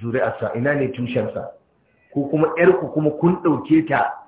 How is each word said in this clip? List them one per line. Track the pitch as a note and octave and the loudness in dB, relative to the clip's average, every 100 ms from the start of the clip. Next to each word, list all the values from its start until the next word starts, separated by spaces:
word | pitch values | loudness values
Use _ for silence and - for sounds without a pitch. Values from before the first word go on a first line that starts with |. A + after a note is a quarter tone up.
zuri'arsa, | A2+ A2+ G#2 - G#2+ | -4 -2 -2 -4 -6
ina | A#2 C#3 | -2 -2
ne | C#3+ B2+ | 0 -2
tushensa. | B2 A#2+ B2 G#2 - - - _ _ _ _ _ | -4 -4 -2 -4 -6 -10 -16 _ _ _ _ _
Ko | C#3+ C#3 | -6 -2
kuma | D#3 D#3 | 0 0
ƴarku | - F3+ F3 C#3+ | 4 4 4 0
kuma | D3+ D3+ - | 0 0 2
kun | E3+ F3+ | 2 2
ɗauke | E3+ C3+ - D#3+ D#3 | 0 0 2 2 2
ta, | C3+ - - | 0 -2 -4